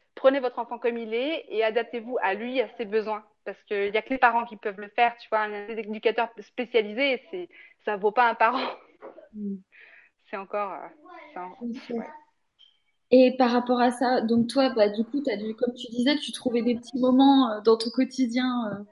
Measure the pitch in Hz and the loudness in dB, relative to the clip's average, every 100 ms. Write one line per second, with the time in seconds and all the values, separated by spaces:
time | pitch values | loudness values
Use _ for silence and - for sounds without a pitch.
0 | _ - 269 277 247 247 226 233 240 233 | _ 0 2 4 0 -4 -8 -6 -4 -4
1 | 226 226 269 320 - 214 220 226 233 240 | -4 -4 -4 -4 -6 -2 0 0 -4 -6
2 | 226 254 190 196 240 262 214 - 196 214 | -6 -4 -2 -4 -4 -4 -4 -6 -4 -2
3 | 208 214 - _ - 196 - 202 202 208 | -2 -6 -10 _ -14 -14 -6 -4 -2 -2
4 | - 262 247 233 220 214 220 196 208 - | -2 2 2 2 -2 -8 -8 -8 -6 0
5 | 240 233 - 220 214 208 208 220 208 214 | 0 0 -4 -2 -2 -6 -10 -8 -8 -2
6 | 226 220 226 - 208 - 247 240 208 214 | 0 0 -2 -6 -14 -10 -2 0 0 0
7 | 277 247 - 185 175 - - _ - 208 | -2 -2 -6 -12 -12 -16 -20 _ -6 -2
8 | 202 202 240 226 226 254 254 - _ _ | 0 2 2 4 2 0 -4 -8 _ _
9 | - - - 214 202 196 190 _ - - | -20 -20 -20 -10 -8 -8 -12 _ -20 -20
10 | _ _ _ 208 196 208 202 165 - - | _ _ _ -14 -8 -6 -6 -8 -14 -18
11 | 339 349 - - 180 - 240 226 - 233 | -20 -20 -18 -14 -14 -10 -10 -10 -8 -8
12 | 220 - _ _ _ _ _ _ _ _ | -8 -14 _ _ _ _ _ _ _ _
13 | - 254 254 254 254 240 240 247 247 247 | 4 6 8 6 2 2 0 2 2 2
14 | 247 254 220 233 233 269 262 240 208 208 | 0 0 2 2 2 2 0 4 2 2
15 | 226 285 277 208 214 220 247 247 240 233 | -4 -4 -4 -4 -4 -2 -2 -2 -8 -2
16 | 247 294 - - 254 233 226 233 - 254 | 0 0 -2 -6 -2 0 0 -2 -4 -2
17 | 254 254 269 277 247 214 208 226 233 - | 4 6 8 6 4 2 4 4 2 -2
18 | 262 - 254 240 254 247 220 202 208 | -2 0 -2 0 -2 -2 -4 -6 -12